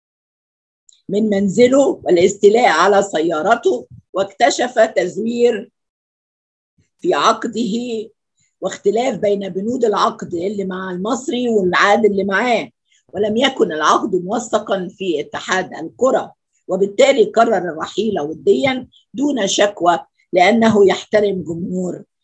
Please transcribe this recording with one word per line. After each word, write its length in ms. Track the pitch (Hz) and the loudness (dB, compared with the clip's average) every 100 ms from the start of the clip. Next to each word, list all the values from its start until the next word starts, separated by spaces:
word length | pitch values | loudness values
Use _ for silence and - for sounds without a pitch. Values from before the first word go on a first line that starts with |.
| _ _ _ _ _ _ _ _ _ _ - | _ _ _ _ _ _ _ _ _ _ -6
من 200 | 202 220 | -2 0
منزله 720 | 196 202 170 247 269 269 - | 0 0 4 4 6 2 0
والاستيلاء 680 | - 175 196 - 202 226 226 | 0 4 4 4 4 6 4
على 340 | 160 190 202 | 4 4 2
سيارته، 840 | - 160 170 156 185 233 381 165 - - _ | 2 -2 -2 -2 0 0 0 -4 -6 -20 _
واكتشف 680 | 185 196 - 254 277 240 233 | -6 -6 0 0 2 -2 2
تزوير 920 | 220 190 180 160 226 240 240 208 - _ _ _ _ _ _ _ _ _ _ _ _ _ | 2 0 -4 -4 -6 2 2 0 -8 _ _ _ _ _ _ _ _ _ _ _ _ _
في 140 | 175 | -2
عقده 960 | 147 180 226 262 214 226 233 247 226 - _ _ _ _ _ | 0 0 0 -4 -6 -4 -4 -6 -8 -10 _ _ _ _ _
واختلاف 540 | 185 - 202 214 254 196 | -10 -4 -2 0 -2 -2
بين 320 | 208 202 190 | -2 -2 -4
بنود 360 | 185 214 254 233 | -6 -6 -2 -2
العقد 480 | 196 214 - 151 | 0 -2 -2 -8
اللي 320 | 170 196 202 185 | -6 -6 -6 -6
مع 260 | 185 190 | -8 -8
المصري 580 | 180 208 247 - 247 247 | -6 -4 -4 -4 -4 -2
والعقد 560 | 214 185 160 190 226 208 | 0 0 2 2 4 2
اللي 180 | 196 | 0
معاه، 460 | 196 190 247 214 143 _ _ _ _ | 0 0 0 -2 -4 _ _ _ _
ولم 240 | 196 208 220 | -4 -2 0
يكن 340 | 269 - 185 | -2 0 -2
العقد 440 | 156 156 233 233 180 | 0 0 0 0 -4
موثقا 720 | 175 226 - 208 - 196 175 - | -2 -6 -4 -4 -2 -6 -6 -8
في 220 | 190 147 | -4 -4
اتحاد 540 | 147 - - 185 - | -6 -10 -4 -4 -4
الكرة، 600 | - 160 - 254 - - _ _ _ - | -10 -14 -2 0 0 -4 _ _ _ -6
وبالتالي 560 | 185 196 - 269 277 | -2 -2 4 4 4
قرر 340 | 196 226 226 190 | 2 4 2 2
الرحيل 640 | 170 156 - - 220 175 | -2 -6 -8 -4 -4 -4
وديا 680 | 147 151 135 247 269 254 254 _ _ | -6 -4 0 2 0 -2 -8 _ _
دون 340 | 214 285 254 196 | -6 -4 -2 -2
شكوى 520 | - 202 - 175 170 - _ _ | 0 0 0 0 0 -4 _ _
لأنه 540 | 180 180 226 226 208 190 | 2 4 4 4 6 4
يحترم 560 | - - 214 208 190 | 2 0 0 0 -2
جمهور 600 | 156 170 180 185 180 - - _ | -6 -8 -6 -6 -6 -8 -16 _